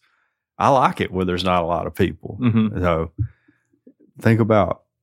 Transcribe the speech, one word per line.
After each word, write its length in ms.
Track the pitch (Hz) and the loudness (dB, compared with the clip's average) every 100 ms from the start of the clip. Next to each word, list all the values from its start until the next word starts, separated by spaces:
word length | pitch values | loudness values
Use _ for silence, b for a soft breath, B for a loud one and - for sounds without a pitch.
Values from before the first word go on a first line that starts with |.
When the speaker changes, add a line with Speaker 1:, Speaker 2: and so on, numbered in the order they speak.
| _ _ _ _ _ - | _ _ _ _ _ -2
Speaker 1:
I 120 | 104 | 2
like 320 | 135 160 180 | 2 2 -2
it 100 | 92 | -4
where 140 | 92 | -2
there's 180 | 90 90 | -4 -2
not 220 | 92 90 | 0 0
a 20 | 82 | 0
lot 220 | 85 - | -4 -4
of 80 | - | -2
people. 420 | 90 73 - 101 | -2 -2 -12 -4
Speaker 2:
Mm-hmm. 400 | 123 110 110 101 | 0 0 0 0
Speaker 1:
So 300 | 90 82 82 - 113 B B B B _ - _ _ - | 0 0 -2 -6 -8 B B B B _ -20 _ _ -2
think 180 | 113 110 | 2 2
about 440 | 110 107 87 - _ _ | 4 2 2 -4 _ _